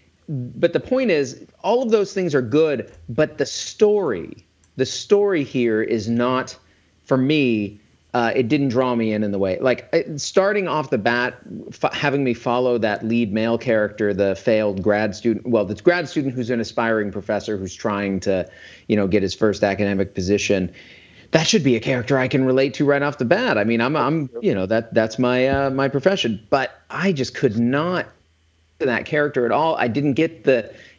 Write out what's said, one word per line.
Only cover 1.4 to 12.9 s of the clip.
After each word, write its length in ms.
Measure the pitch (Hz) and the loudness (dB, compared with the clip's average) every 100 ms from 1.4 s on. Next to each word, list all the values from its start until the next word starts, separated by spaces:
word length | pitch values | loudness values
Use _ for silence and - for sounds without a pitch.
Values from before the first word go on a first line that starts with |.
| - _ | -20 _
all 180 | 180 240 | 0 0
of 60 | 247 | 2
those 220 | 214 196 | 0 0
things 220 | 196 180 139 | -2 0 0
are 60 | |
good, 500 | 120 147 160 131 - - - | 2 2 2 0 -6 -14 -6
but 280 | 117 151 - | -2 -2 -2
the 80 | 139 | -6
story, 1000 | - - - 208 208 165 92 - - _ _ _ - | -6 -10 2 4 4 0 -4 -6 -14 _ _ _ -4
the 100 | 131 | -4
story 580 | - - 202 202 170 | -4 2 4 4 0
here 380 | 135 131 120 110 | 0 0 2 2
is 260 | 110 113 104 | 0 0 0
not, 480 | 117 123 127 127 - _ _ _ _ - | 0 2 0 -2 -12 _ _ _ _ 0
for 120 | 131 | 2
me, 600 | 131 151 127 110 101 - _ _ _ | 4 2 2 2 -2 -8 _ _ _
uh, 180 | 123 117 123 | -2 0 0
it 120 | 117 | 2
didn't 220 | 147 139 | 0 2
draw 260 | 117 127 120 | 0 0 0
me 180 | 110 | 0
in 100 | 107 | 0
in 80 | 104 | -2
the 60 | 98 | 0
way. 220 | 95 92 | 0 0
Like, 280 | 127 123 - | 0 0 -2
it, 260 | 165 - 147 | -2 -2 -8
starting 480 | - 190 196 208 175 | -2 0 2 0 -2
off 220 | 151 139 | -2 0
the 80 | 123 | 0
bat, 400 | 113 120 123 - - 110 - - | 0 0 -2 -6 -14 -14 -14 -4
f-, 100 | 147 | -4
having 300 | - 147 139 | -2 -2 0
me 100 | 131 | 0
follow 440 | 117 127 120 127 120 | -2 -2 0 0 0
that 260 | 107 | 0